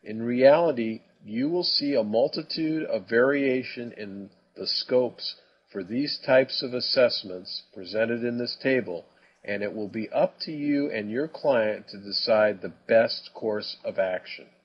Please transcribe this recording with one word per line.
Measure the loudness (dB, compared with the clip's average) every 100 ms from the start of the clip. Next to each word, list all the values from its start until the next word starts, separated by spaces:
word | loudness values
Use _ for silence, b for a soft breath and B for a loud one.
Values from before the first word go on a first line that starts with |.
In | -8 -6
reality, | -2 6 8 8 4 2 -2 -4 _ _
you | -8 -4 -2
will | 0
see | 0 -2 0
a | 0
multitude | 2 2 2 -2 -8 -4 -2 -2
of | -2 -4 2
variation | 4 4 4 2 0 -2 -10 -12
in | -10 -12 -12 -14 _ _
the | -12 -6
scopes | -6 0 2 2 -4 -12 -12 b b _
for | -10
these | -6 -4 -4 -6 4
types | 4 4 -2
of | -6
assessments | -4 0 4 4 2 -8 -12 -12 -16 -14
presented | -16 -8 -2 0 0
in | -2 -4
this | -6 -4
table, | 0 0 0 -10 -12 b b b
and | -8 -4
it | -4
will | -6 -8
be | -6 -4
up | 0 0 -2
to | -10
you | -4 0 0 0
and | -4 -4
your | -4 -4
client | -2 2 2 2 -2 -8
to | -16
decide | -8 -6 2 4 4 2
the | -8 -12 4
best | 4 4 -2 -12
course | -6 -4 -4 -6 -10
of | -8 -2
action. | -2 -2 -8 -16 -18 _